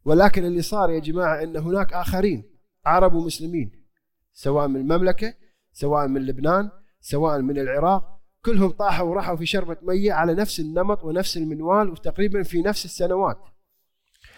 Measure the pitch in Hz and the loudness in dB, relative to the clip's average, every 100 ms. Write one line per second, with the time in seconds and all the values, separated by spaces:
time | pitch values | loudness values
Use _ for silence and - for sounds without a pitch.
0 | 175 160 202 196 175 175 160 208 180 165 | 2 6 6 6 4 -2 -2 0 0 0
1 | 151 170 175 156 160 160 165 190 190 185 | -2 -2 -2 -2 -6 -6 -4 0 0 0
2 | 175 185 208 135 - _ _ _ 147 175 | -4 0 0 -2 -8 _ _ _ 0 4
3 | 185 170 165 - 160 175 107 - _ _ | 6 4 2 -6 -6 -6 -6 -10 _ _
4 | _ _ _ - 139 147 147 135 135 165 | _ _ _ -8 -2 0 0 -2 0 2
5 | 185 175 226 - _ _ _ - 143 147 | 4 2 0 -8 _ _ _ -6 -2 0
6 | 143 135 131 131 151 185 202 - - _ | 0 -2 -4 -2 0 0 0 -8 -20 _
7 | - 143 160 147 131 143 135 139 165 190 | -6 -2 0 0 -2 -2 -2 0 2 2
8 | - - - _ - 190 190 - 202 175 | 0 -6 -18 _ 2 4 4 2 0 0
9 | 175 190 190 170 165 202 170 160 175 185 | 0 -2 -4 -4 -2 -2 -2 -6 -2 0
10 | 202 160 165 165 208 - 156 160 190 208 | 2 2 0 0 -2 -4 -4 -2 0 0
11 | 160 160 190 170 160 156 160 196 208 165 | -2 -2 -2 -4 -6 -4 0 2 0 -2
12 | - - 208 202 180 175 180 208 180 - | -2 0 0 0 0 0 -2 -2 -6 -4
13 | 180 185 247 - - - _ _ _ _ | -2 0 -2 -4 -12 -20 _ _ _ _
14 | _ _ - | _ _ -20